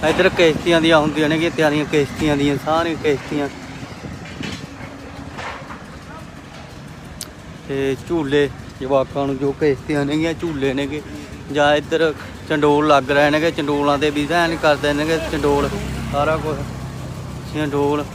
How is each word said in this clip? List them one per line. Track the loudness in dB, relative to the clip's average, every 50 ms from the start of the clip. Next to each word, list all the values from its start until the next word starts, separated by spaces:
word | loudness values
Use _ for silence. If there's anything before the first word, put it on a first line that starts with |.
| 4
ਇੱਧਰ | 2 4 6 4 4
ਕਿਸ਼ਤੀਆਂ | 6 6 4 4 4 2 2 4 4 4
ਦੀਆਂ | 6 6 6 6
ਹੁੰਦੀਆਂ | 6 4 2 2 2 2
ਨੇਗੀਆਂ | 2 2 0 0
ਤਿਆਰੀਆਂ, | 0 2 2 2 2 2 0
ਕਿਸ਼ਤੀਆਂ | 2 2 2 2 0 -2 -2 0 2 2
ਦੀਆਂ, | 2 2 2 2 0 0
ਸਾਰੀਆਂ | 0 0 0 0 0 -2
ਕਿਸ਼ਤੀਆਂ | -2 0 0 0 0 -2 -4 -4 -4 -4 -4 -6 -10 -14 -14 -12 -12 -12 -12 -14 -14 -12 -12 -12 -12 -12 -14 -12 -10 -8 -8 -8 -10 -12 -14 -14 -14 -14 -14 -14 -14 -14 -14 -14 -14 -14 -14 -12 -12 -10 -10 -10 -12 -12 -14 -14 -14 -14 -16 -16 -16 -16 -16 -16 -16 -16 -16 -16 -18 -18 -16 -16 -16 -16 -16 -16 -16 -16 -16 -16 -16 -16 -16 -12 -12 -12 -12 -12 -18 -18 -16 -16 -16 -10 -6
ਤੇ | -4 -2 0 0 -2 -2 -2 -2
ਝੂਲੇ | -2 0 0 2 4 4 4 2 0 -8 -14 -14 -12 -8
ਜਵਾਕਾਂ | -2 2 2 2 2 0 -2 -2 -2
ਨੂੰ | -2 -2 0
ਜੋ | 0 -2 0 2
ਕਿਸ਼ਤੀਆਂ | 2 2 2 0 -2 -2 -2 0 0
ਨੇਗੀਆਂ, | 0 0 0 0 0 -2
ਝੂਲੇ | -2 -4 -4 -2 0 0 0 0
ਨੇਗੇ। | 0 -2 -4 -6 -8 -8 -10 -14 -14 -14 -14 -14 -14 -10 -4 2
ਜਾਂ | 4 4 6 6
ਇੱਧਰ | 4 2 0 2 2 2 2 0 -2 -10 -14 -14 -14 -4 -2
ਚੰਡੋਲ | 0 4 6 6 6 6 6 6
ਲੱਗ | 6 6 6 4
ਰਹੇ | 4 4 6 6
ਨੇਗੇ, | 4 4 2 0
ਚੰਡੋਲਾਂ | 0 0 -2 0 0 2 2 2 2 4
'ਤੇ | 2 0
ਵੀ | 2 0 0 2 2
ਐਨ | 2 2 2 0
ਕਰ | 2 4 4 4 4
ਦੇਣਗੇ | 2 0 0 2 2 0 0 0 0 -2 -2
ਚੰਡੋਲ, | 0 2 4 4 4 2 0 -2 -4 -4 -4 -6 -6 -4 -2 0
ਸਾਰਾ | 0 2 2 0 0
ਕੁਛ | -2 -4 -4 -4 -6 -8 -8 -10 -10 -10 -10 -10 -10 -10 -10 -10 -10 -10 -10 -10 -10 -6 -4
ਚੰਡੋਲ। | -2 -2 0 2 2 2 2 2 0 -2 -6 -10